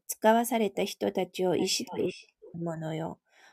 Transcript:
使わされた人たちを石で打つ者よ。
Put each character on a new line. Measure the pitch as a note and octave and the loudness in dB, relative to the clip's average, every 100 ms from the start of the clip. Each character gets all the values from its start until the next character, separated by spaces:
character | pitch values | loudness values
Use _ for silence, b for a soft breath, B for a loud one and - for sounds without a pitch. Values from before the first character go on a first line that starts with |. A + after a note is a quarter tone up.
| - | -10
使 | - A3 | 2 4
わ | A3+ A#3 | 6 4
さ | A3+ | 2
れ | G3+ | 0
た | F#3 G3 | 0 -4
人 | - G3+ | -2 -2
た | G3 F3+ | 0 -4
ち | - F#3 | 0 2
を | D#3+ | 2
石 | F#3+ - | 2 -2
で | A#3+ - | -4 -2
打 | F#3 | -4
つ | - - _ - E3+ | -4 -16 _ -16 -8
者 | E3+ D#3+ D#3+ D#3 | -6 -4 -6 -4
よ。 | E3 - b b b | -6 -8 b b b